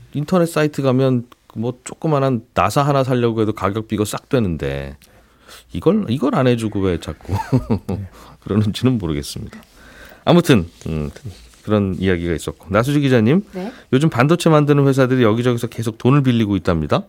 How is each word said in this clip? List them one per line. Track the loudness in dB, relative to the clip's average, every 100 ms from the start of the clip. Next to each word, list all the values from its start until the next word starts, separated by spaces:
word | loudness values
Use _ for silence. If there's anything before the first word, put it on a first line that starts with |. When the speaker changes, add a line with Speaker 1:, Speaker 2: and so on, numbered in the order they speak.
| -10
Speaker 1:
인터넷 | -8 -2 0 0
사이트 | 0 -2 0
가면 | 0 2 2 0 -4 -16 _
뭐 | -8 -6 -8
조그만한 | -12 -6 -2 0 0 -2 -4
나사 | 0 0 2
하나 | 2 2
사려고 | 0 0 0 0
해도 | -2
가격 | -2 -4 -4 -4
비교 | -4
싹 | -4 -6 -2
되는데 | -2 0 -2 -4 -6 -8 -14 _ _ _ _ -20 -20 -14
이걸, | -4 0 0 0
이걸 | -2 -2
안 | 0 2
해주고 | 0 -2 -2
왜 | -2 -2
자꾸 | -6 -12 -6 -6 -2 -2
<laughs> | -2 -6 -6
Speaker 2:
네. | -8 -10 -16 -20 -14
Speaker 1:
그러는지는 | -4 -2 0 0 -2 0
모르겠습니다. | -2 -6 -8 -12 -14 -16 -20 -20 -20 -20 -20 -4
아무튼, | 2 4 6 4 2 -8 -8
음, | -6 -6 -8 -16 -18 -20 _
그런 | -2 0 0 -2
이야기가 | -2 0 -2
있었고 | -4 -6 -12 -4
나수지 | -2 0 0
기자님, | 2 2 4 2 -2
Speaker 3:
네. | -8 -12 -14 -2
Speaker 1:
요즘 | 0 2
반도체 | 2 2 2 4
만드는 | 4 4 4 4
회사들이 | 2 2 4
여기저기서 | 2 2 0 -2 -4
계속 | -6 -6 -2
돈을 | 2 4
빌리고 | 4 2 2 0
있답니다. | 0 0 0 -2